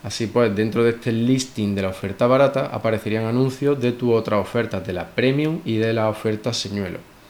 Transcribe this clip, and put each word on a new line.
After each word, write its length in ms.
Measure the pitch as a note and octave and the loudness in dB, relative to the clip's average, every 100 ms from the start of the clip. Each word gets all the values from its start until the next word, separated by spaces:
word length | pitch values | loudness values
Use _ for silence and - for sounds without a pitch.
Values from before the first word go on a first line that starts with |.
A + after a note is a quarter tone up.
Así 240 | A2+ - A2 | -8 -6 -2
pues, 280 | A2+ A#2 G2+ | 2 2 2
dentro 260 | A2 A2+ | 0 2
de 80 | A#2 | 2
este 220 | A#2 B2+ | 2 -2
listing 640 | A2+ A#2 C3 B2+ - G#2 G2 | 0 2 2 0 -2 -2 0
de 60 | |
la 60 | F#2+ | -2
oferta 380 | F#2+ G2 F#2+ A#2+ | -4 -8 0 2
barata 400 | C3+ C#3 C3 C#3+ | 4 4 2 -4
aparecerían 600 | A2 A2+ G#2+ G#2+ A2 A2+ | -2 -2 -2 -2 -2 0
anuncios 540 | A#2+ C3 C3 C#3 C#3 | 2 0 0 0 2
de 120 | B2 | 0
tu 200 | A#2+ B2 | 0 2
otra 260 | A2+ G#2+ G#2 | 2 2 0
oferta, 420 | F#2+ A#2+ G#2+ G2 | 0 -2 -2 -4
de 120 | F2+ | -4
la 140 | F2 E2+ | -6 -4
premium 540 | - B2+ C#3 D3+ E3 | 0 2 2 0 -2
y 120 | E3 A2 | -2 0
de 160 | A2+ | 2
la 160 | A2+ A2 | 2 0
oferta 440 | G#2+ A2+ G#2+ A#2+ | 0 -2 -2 -4
señuelo. 460 | A2 G2 G2+ F#2 F2 - - | -4 -4 -4 -4 -8 -14 -20